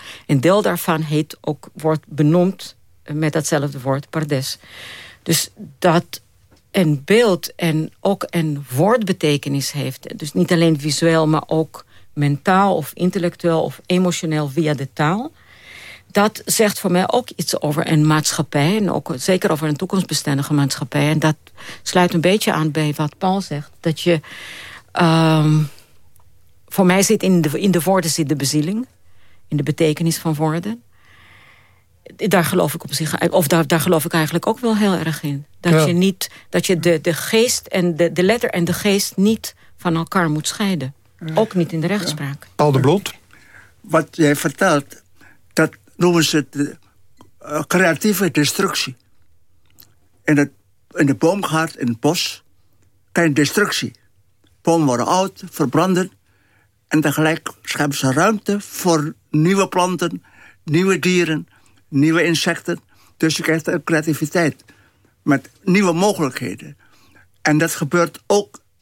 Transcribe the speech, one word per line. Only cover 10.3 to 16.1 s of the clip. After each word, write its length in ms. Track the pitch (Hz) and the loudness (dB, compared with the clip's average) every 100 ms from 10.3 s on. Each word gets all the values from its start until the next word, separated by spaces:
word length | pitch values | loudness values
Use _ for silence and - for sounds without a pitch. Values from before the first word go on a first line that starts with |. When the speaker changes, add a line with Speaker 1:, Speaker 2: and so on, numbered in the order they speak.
Speaker 1:
niet 180 | 190 175 | -2 2
alleen 280 | 170 165 151 | 4 4 2
visueel, 480 | 151 - 165 160 156 | 0 0 2 4 2
maar 160 | 156 - | 0 0
ook 400 | 160 156 - - - - | -2 -2 -6 -20 -20 -14
mentaal 600 | - 143 143 - 190 196 180 | -2 0 0 2 4 4 2
of 160 | 143 | -4
intellectueel 720 | - 180 185 170 - 170 160 | -2 -2 0 -4 -2 0 0
of 180 | 160 - - | -2 -6 -2
emotioneel 640 | 180 180 170 160 151 147 | 0 2 0 -2 -2 -2
via 240 | 135 151 | -2 -2
de 140 | 139 135 | -2 -6
taal, 380 | - 151 196 285 _ _ - - - - - _ | -2 0 0 -4 _ _ -20 -20 -20 -20 -20 _